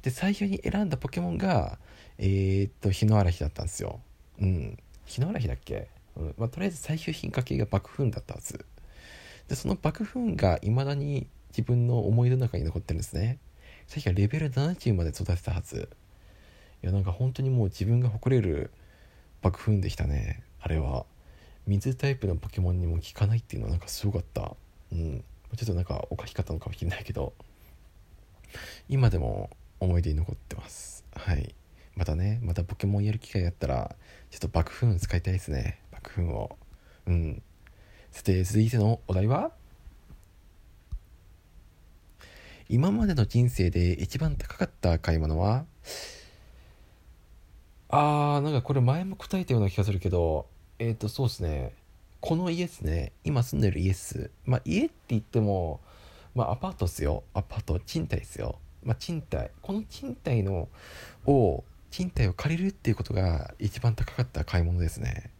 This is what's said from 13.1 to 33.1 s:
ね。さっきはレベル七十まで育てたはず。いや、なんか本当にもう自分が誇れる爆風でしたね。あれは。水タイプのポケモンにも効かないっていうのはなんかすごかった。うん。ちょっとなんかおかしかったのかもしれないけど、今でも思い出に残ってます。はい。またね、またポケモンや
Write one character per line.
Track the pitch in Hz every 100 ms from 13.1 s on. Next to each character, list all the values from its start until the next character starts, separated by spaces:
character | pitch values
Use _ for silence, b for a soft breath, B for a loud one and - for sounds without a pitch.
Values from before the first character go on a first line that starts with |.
ね。 | - 110 131 - B B B B
さ | 151
っ |
き | 120
は |
レ | 90 101
ベ | 156
ル | 151
七 | 127 147
十 | 180 123
ま | 95
で | 82
育 | - 90 90
て |
た | -
は | 90
ず。 | - - - - - B B B B B B B
い | 90
や、 |
な | 98
ん |
か | 95
本 | 87 131
当 | 127
に | 135
も | 127
う | 98
自 | -
分 | 95 120
が | 123
誇 | 107 127
れ | 127
る | 98 71 - b b b b b b -
爆 | 95 87
風 | - 104
で | 90
し |
た | - -
ね。 | 71 52 - - -
あ | -
れ | 80
は。 | 69 65 - - B B B B -
水 | 101 131
タ | 127 139
イ | 131
プ | 98
の |
ポ | 87 -
ケ | -
モ | 90
ン | 90
に | 85
も | 82
効 | -
か | - 104
な | 117
い |
っ |
て | -
い | -
う |
の | 107
は |
な | 87
ん |
か | -
す | -
ご | 104
か | 92
っ | -
た。 | - - - - - -
う | 85
ん。 | 80 64 - - - 113
ち |
ょ |
っ | 110
と |
な | 90
ん |
か | 90 - -
お | -
か | -
し |
か | -
っ |
た | 92
の | 82
か | -
も |
し | -
れ | 85
な | -
い |
け | -
ど、 | - 69 - - - - - - - - - - - B B B B -
今 | 135 123
で | 92
も | 62 50 50 - - -
思 | 92 87
い |
出 | 78
に | 76
残 | 82
っ | -
て | - -
ま | -
す。 | - - - -
は | - -
い。 | 76 - - - b b
ま | -
た | 87 78
ね、 | 98 113
ま | 107
た | 85
ポ | 87
ケ | - 98
モ | 101
ン |
や | 104